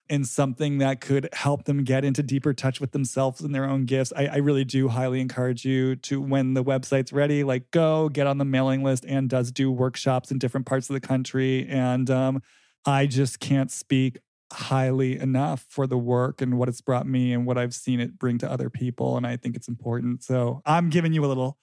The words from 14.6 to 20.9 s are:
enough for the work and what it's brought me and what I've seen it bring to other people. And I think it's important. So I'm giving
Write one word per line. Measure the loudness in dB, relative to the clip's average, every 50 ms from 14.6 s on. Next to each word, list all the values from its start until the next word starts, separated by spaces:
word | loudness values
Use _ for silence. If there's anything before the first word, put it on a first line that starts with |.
| -6 -2 0 0 2 2 2 0 0 0 -2 -2
enough | 0 0 2 2 0 0 -2 -6 -8 -8
for | -4 -4 -2
the | 0 0 0
work | 0 2 2 2 2 0 -2 -2
and | -2 0 0
what | 0 0 0
it's | -2 -4
brought | -2 -2 0 0 0
me | 0 0 2 2 2 2
and | 0 0
what | 0 0 0
I've | 0 -2 -4
seen | -6 -2 -2 0 0
it | -2 -4 -6 -4
bring | -2 -2 0 0
to | -2 -4
other | -4 -4 -4 -6
people. | -4 -4 -4 -4 -4 -2 -2 -2 0 -2
And | -2
I | -4 -6
think | -6 -6 -6 -6
it's | -6 -8 -10
important. | -10 -8 -6 -4 -4 -2 -2 -2 -4 -4 -4
So | -2 0 0 0 0 -2 -2 0
I'm | 2 2 2 2
giving | 2